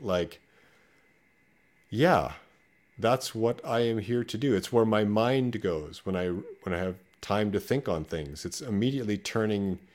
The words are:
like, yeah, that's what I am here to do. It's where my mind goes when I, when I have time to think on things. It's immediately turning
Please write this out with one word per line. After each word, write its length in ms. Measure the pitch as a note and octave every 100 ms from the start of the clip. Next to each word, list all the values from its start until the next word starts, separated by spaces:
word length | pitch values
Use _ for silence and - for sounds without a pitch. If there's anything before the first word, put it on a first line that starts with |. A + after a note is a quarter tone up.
like, 360 | A2 F2+ E2+ - _ _ _ _ _ _ _ _ _ _ _ _ _ _ _
yeah, 440 | G#2+ E3 C3 C2+ - - _ _ _ _ -
that's 340 | A2 B2+ -
what 320 | A2+ A#2 A#2+ D3+
I 140 | A#2
am 200 | A#2 A2+
here 240 | G2 A#2+
to 140 | A#2+ A2
do. 160 | C3+ G2+
It's 160 | F#2
where 140 | A#2+ A2
my 180 | G#2+ G#2
mind 540 | G#2+ A#2 C3+ B2 A2
goes 440 | G2 D#2+ D2+ - -
when 100 | F#2
I, 120 | F2+
when 460 | F2+ - - -
I 40 | F2
have 180 | F#2 F#2 - _
time 300 | - G2+ G#2+
to 60 | G2
think 280 | - C3 C#3
on 140 | E2
things. 420 | D#2 E2 D2 D2 F2
It's 160 | -
immediately 560 | C#3 G2+ A#2+ C#3 A2 G2+
turning 640 | - A#2 G#2+ G#2 G2 F#2 -